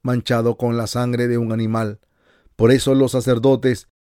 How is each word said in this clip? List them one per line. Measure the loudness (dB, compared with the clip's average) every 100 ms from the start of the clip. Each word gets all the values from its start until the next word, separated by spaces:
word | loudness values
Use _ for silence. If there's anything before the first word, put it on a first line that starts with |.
manchado | -4 -4 -2 0 0 -2
con | -2 -2
la | -4
sangre | -4 -4 -2 -2
de | -2
un | -2
animal. | -2 -2 -2 -4 -8 _ _ _ _ _ 2
Por | 4
eso | 4 4
los | 2 2
sacerdotes | 0 0 2 2 2 0 -2 -8 _ _